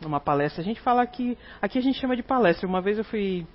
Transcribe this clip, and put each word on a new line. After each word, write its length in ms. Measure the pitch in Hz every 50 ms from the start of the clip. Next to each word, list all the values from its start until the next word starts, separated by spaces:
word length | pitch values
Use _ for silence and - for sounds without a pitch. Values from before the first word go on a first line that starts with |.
uma 160 | 165 156 147 143
palestra. 440 | - 156 147 143 143 147 - 175
A 20 | 165
gente 160 | 202 233 -
fala 260 | - 254 240 247 247
que, 300 | 240 - - 247 240 240 - - - - -
aqui 180 | - 202 - 254
a 40 |
gente 180 | 247 269 254 -
chama 160 | 269 254 254
de 60 | 240
palestra. 440 | - - 269 254 220 170 170 - -
Uma 140 | 185 185 185
vez 160 | 180 202 208
eu 80 | 220 214
fui 420 | - - 214 202 196 185 180 165 -